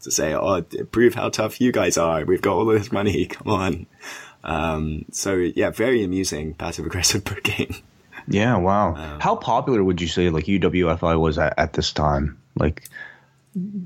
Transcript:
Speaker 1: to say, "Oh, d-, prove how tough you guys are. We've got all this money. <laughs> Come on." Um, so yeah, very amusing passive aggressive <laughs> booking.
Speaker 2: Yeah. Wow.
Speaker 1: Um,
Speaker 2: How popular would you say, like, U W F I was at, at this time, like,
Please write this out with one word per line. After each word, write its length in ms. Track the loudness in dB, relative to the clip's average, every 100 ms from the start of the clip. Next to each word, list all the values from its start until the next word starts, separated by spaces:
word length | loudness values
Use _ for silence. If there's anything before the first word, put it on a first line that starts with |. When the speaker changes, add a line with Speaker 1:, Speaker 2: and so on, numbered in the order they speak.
Speaker 1:
to 100 | -4
say, 220 | -2 0
"Oh, 280 | 0 0 0
d-, 220 | -2 -8
prove 320 | -4 4 4 4
how 140 | -2
tough 320 | -2 -4 0
you 100 | 2
guys 260 | 2 2 2
are. 280 | 2 0 0
We've 160 | 0
got 140 | 2 2
all 100 | 2
this 260 | 2 0
money. 340 | -2 0 0 -2
<laughs> 20 |
Come 200 | -4 -2
on." 380 | 0 0 -4 -8 _ -18 -16 -18 -14
Um, 640 | -6 -2 -2 -2 -4 -6 -8
so 240 | -6 -2 0
yeah, 340 | 0 0 -2
very 340 | 0 2 2
amusing 500 | 2 -2 -2 -4 -6 -8
passive 300 | -8 -6 -6
aggressive 380 | -2 0 0
<laughs> 80 | -4
booking. 440 | -4 -4 -2 -4 -8 -18 _ _ -14 -2
Speaker 2:
Yeah. 300 | 2 2 2
Wow. 380 | 4 4 2 0
Speaker 1:
Um, 240 | -8 -4
Speaker 2:
How 160 | -2 -2
popular 440 | 0 0 2 2
would 180 | 4 2
you 60 | 0
say, 220 | 2 2
like, 200 | 2 2
U 100 | 2
W 320 | 4 4 2
F 100 | 2
I 140 | 2 2
was 220 | 2 2
at, 160 | 0 2
at 160 | 0
this 200 | 0 -2
time, 440 | 0 0 2 -2 -6 _ -2
like, 340 | -2 -2 -10 -16 -18 -20 _ _ _ -8 -6 -8